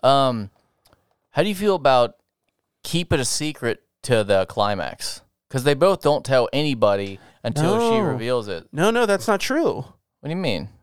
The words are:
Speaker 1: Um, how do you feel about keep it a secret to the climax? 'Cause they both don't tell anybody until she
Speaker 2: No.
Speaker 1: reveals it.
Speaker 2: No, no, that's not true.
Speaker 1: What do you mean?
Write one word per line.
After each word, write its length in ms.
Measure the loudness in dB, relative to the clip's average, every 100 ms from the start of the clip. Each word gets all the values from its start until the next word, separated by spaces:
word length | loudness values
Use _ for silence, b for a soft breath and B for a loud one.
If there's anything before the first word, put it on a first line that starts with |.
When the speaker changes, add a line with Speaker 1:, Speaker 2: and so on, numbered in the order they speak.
Speaker 1:
Um, 480 | 4 4 2 -2 -8 _ _ _ _ _ _ _ _
how 120 | -2
do 60 | -2
you 60 |
feel 200 | 0 0
about 420 | 2 4 4 2 _ _ _ _ _ _ _
keep 300 | -6 -4 -2
it 80 | -2
a 40 |
secret 580 | 0 -4 -6 -4 -6 -6 _ _
to 220 | 0 0
the 220 | 4 2 0
climax? 760 | -2 -2 -2 -6 -8 -12 -12 _ _ _
'Cause 160 | -2
they 100 | 0
both 260 | 2 2 4
don't 240 | 2 0
tell 240 | 2 2 2
anybody 680 | 0 -2 2 2 2 -2 -10 b b
until 340 | -6 -2 0 2
she 200 | 2 0
Speaker 2:
No. 60 |
Speaker 1:
reveals 440 | 0 -4 -2 -4 -4
it. 180 | -10 -10
Speaker 2:
No, 180 | -2 0
no, 140 | 2 0
that's 220 | 0 0
not 100 | -2
true. 340 | 0 0 0 -2 -10 _ _ _
Speaker 1:
What 40 |
do 60 | -8
you 60 | -4
mean? 340 | -2 -4 -6 -16